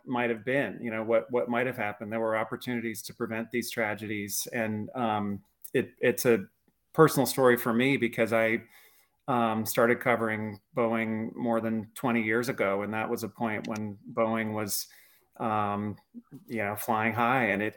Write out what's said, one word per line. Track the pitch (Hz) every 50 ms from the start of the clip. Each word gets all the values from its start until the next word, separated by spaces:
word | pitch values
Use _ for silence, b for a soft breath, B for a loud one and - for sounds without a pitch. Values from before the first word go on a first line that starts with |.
| _
might | - 127 120 120 117
have | 120 110 107
been, | 127 127 143 131 101 92 - 117
you | 120
know, | 110 110 110
what, | 110 117 113 - -
what | 120 120 - 117
might | 120 117 123 127
have | 123
happened. | - 107 104 104 - 113 104 110
There | 113
were | 113 110 110
opportunities | 107 113 - 127 117 - 127 123 117 110 117 107 - -
to | - -
prevent | - 120 110 113 110 113 117 -
these | 120 110 -
tragedies. | - 120 113 104 104 101 107 104 110 104 101 101 - - - - 135
And, | 123 113 110 110 107 107 - -
um, | 127 120 113 107 107 101 101 101 98 - _ _ _ - - -
it, | 135 - - - _
it's | - 123 120 - -
a | 127 117 101 95 - _ _ _ _ _ _ _ _ -
personal | - 160 147 - 143 127
story | 120 - 139 131 123 120
for | 117 - 127 110
me | 117 123 135 139
because | 120 117 113 117 - 117 104 113
I, | 113 113 110 113 117 113 b b b b b b b b b b _ _ -
um, | 131 120 117 113 110 110 110
started | - - - 117 117 123 120
covering | - 131 117 113 117 110 110 107 110 110 101 - _ _ -
Boeing | 131 117 113 113 113 110 110 110 110 113 120 -
more | - 123 120 117 113
than | 110 113 113 110 104 - -
twenty | - - 127 117 120 110
years | 107 110 120 123 117
ago. | 113 - 107 98 98 98 104
And | 104 107
that | 110 113 -
was | 120 - 110
a | 104
point | - - 120 110 107 104 - -
when | 110 107 107 104 101 104 - - -
Boeing | 117 113 110 113 113 110 110 107
was, | 107 107 98 - - - b b b b b b b b b _ -
um, | 120 113 107 107 104 101 101 101 104 107 101 - _ _ - 240 - _ - 131 -
you | - 123 110
know, | 104 101 104
flying | - - - 113 107 110 113 107
high, | 117 120 117 127 135 120
and | 104 98 98 107
it, | 110 -